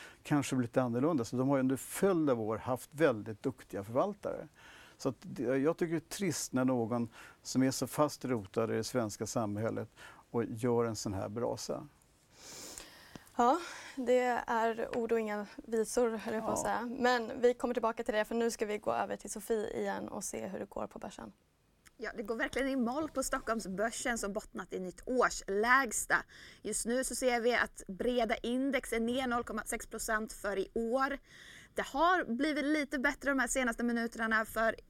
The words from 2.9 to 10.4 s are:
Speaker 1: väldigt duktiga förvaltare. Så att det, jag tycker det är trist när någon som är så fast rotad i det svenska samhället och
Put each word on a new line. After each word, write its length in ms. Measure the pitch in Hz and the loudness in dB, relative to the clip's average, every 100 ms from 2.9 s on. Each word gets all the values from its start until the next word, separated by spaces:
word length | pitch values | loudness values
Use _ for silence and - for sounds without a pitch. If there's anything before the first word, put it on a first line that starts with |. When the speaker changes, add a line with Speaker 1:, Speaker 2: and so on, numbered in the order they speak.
Speaker 1:
väldigt 480 | 139 156 113 101 110 | 2 4 4 -4 -6
duktiga 420 | 139 - - 104 | -4 -6 -6 -8
förvaltare. 640 | 98 120 185 202 - - - - - - - - | -2 0 0 -2 -6 -6 -8 -18 -20 -20 -20 -6
Så 100 | 135 | -4
att 80 | - | -4
det, 380 | 180 - 117 135 | -8 -4 0 2
jag 180 | 139 165 | 2 2
tycker 160 | 175 | 0
det 60 | 160 | -2
är 180 | - - | -4 -4
trist 360 | 196 139 - | -2 -2 -2
när 120 | 127 | 0
någon 440 | 127 127 110 120 117 - - - | 2 2 0 0 -2 -8 -20 -18
som 200 | - 127 | -4 2
är 80 | 131 | 2
så 160 | 123 127 | 2 -2
fast 380 | - 147 - | 2 2 2
rotad 460 | 127 123 95 - 113 | -2 -2 0 0 0
i 60 | 113 | 0
det 80 | |
svenska 420 | 110 127 110 - 110 | 0 0 -2 -2 -4
samhället 640 | 127 110 104 110 107 110 - - - - | -2 -2 0 -2 -2 -6 -12 -20 -20 -6
och 140 | 120 | -2